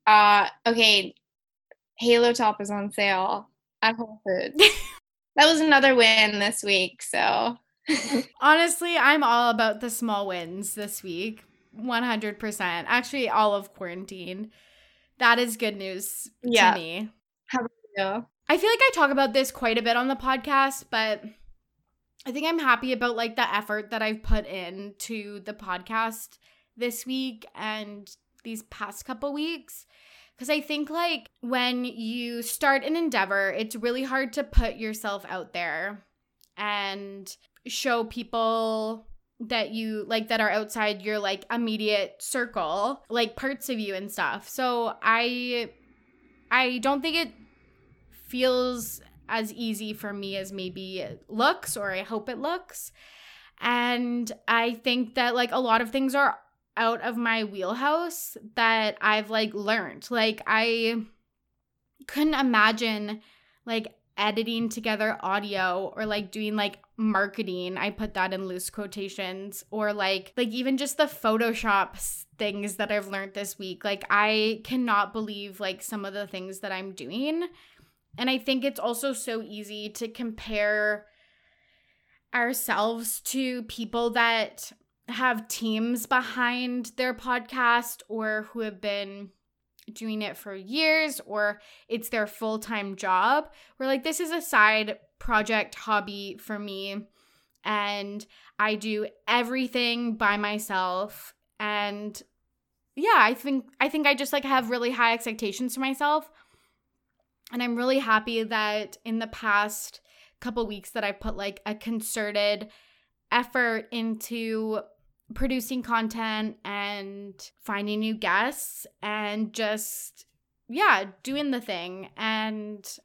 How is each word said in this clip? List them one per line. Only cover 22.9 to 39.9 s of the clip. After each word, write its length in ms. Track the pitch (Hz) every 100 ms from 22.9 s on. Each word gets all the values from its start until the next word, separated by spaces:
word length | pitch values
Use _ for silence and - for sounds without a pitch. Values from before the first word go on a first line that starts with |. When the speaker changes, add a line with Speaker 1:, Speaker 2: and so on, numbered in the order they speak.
Speaker 2:
about, 240 | 247 247 226
like, 180 | 233 220
the 180 | 240
effort 380 | 202 214 214 208
that 100 | 226
I've 220 | 220 220
put 220 | - 214 208
in 460 | 185 175 190 202 202
to 420 | - 220 208 202
the 120 | 190
podcast 840 | 214 202 180 185 220 226 226 - _ _ _ _ -
this 280 | 240 240 254
week 400 | 262 262 220 -
and 560 | - 214 214 208 202 202 - _ _ 233
these 180 | 220
past 400 | - - 202 202
couple 300 | - 240 285
weeks. 520 | 285 311 330 - - - _ - - - -
'Cause 120 | 247
I 100 | 302
think, 300 | 294 294 294
like, 400 | 320 349 311 - _
when 460 | 240 247 247 247 247
you 560 | 226 220 240 240 240
start 420 | 233 - 285 269
an 140 | 269 320
endeavor, 540 | 330 233 190 196 196
it's 220 | 180 220
really 300 | 233 240 247
hard 300 | 269 262 262
to 100 | 294
put 320 | 285 - 226 -
yourself 480 | 220 214 214 202 -
out 240 | 185 -
there 520 | 175 170 156 190 208 _ _ _ _ _ -
and 760 | 208 208 196 196 196 196 185 - _ _ 247
show 360 | - 262 240
people 1040 | 226 233 226 233 226 226 226 220 220 226 220 - _ -
that 300 | 226 240 208
you, 320 | 220 220